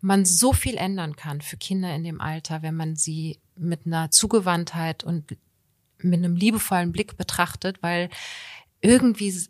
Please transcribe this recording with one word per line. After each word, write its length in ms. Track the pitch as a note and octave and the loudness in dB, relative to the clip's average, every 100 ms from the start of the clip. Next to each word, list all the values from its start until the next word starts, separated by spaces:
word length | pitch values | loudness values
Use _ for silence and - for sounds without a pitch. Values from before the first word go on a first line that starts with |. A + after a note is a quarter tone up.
man 240 | F#3+ G3 F#3 | 2 2 4
so 260 | F3 B3+ | 4 4
viel 240 | C4+ - A#3 | 2 0 -4
ändern 400 | F#3 G3 E3 D3+ | -4 -4 -6 -8
kann 240 | D#3 C#3+ | -10 -10
für 160 | D3 - | -10 -12
Kinder 400 | - F#3+ F#3 D3+ | -4 -4 -2 -4
in 80 | |
dem 160 | E3 D#3 | -6 -6
Alter, 420 | - D#3+ - D#3+ | -6 -6 -6 -6
wenn 140 | D#3+ D#3+ | -4 -4
man 220 | D#3+ D#3 | -4 -4
sie 420 | - D#3+ D#3+ D3+ _ - | -4 -4 -6 -10 _ -8
mit 300 | F3 E3+ - | -4 -4 -2
einer 260 | E3 D#3+ | -4 2
Zugewandtheit 920 | - G#3+ A3 F#3 E3+ E3+ E3+ D#3+ D#3+ - | 2 4 2 2 0 -2 -4 -4 -4 -4
und 320 | E3+ D3+ - _ _ _ _ _ _ | -6 -6 -16 _ _ _ _ _ _
mit 200 | F3+ F3 | 2 2
einem 160 | F3 F3 | 4 4
liebevollen 560 | G#3 A3 - F#3 F3 | 4 4 0 0 0
Blick 240 | E3+ G#3 - | -2 -4 -4
betrachtet, 680 | E3+ - C4 - F#3 F#3 | -6 2 0 2 -6 -4
weil 280 | F3 F3 F3 - - - - - _ _ | -2 -2 -2 -6 -14 -14 -16 -20 _ _
irgendwie, 520 | G#3 B3+ B3+ G#3+ G3+ F#3 E3+ | 6 8 6 2 -2 -4 -8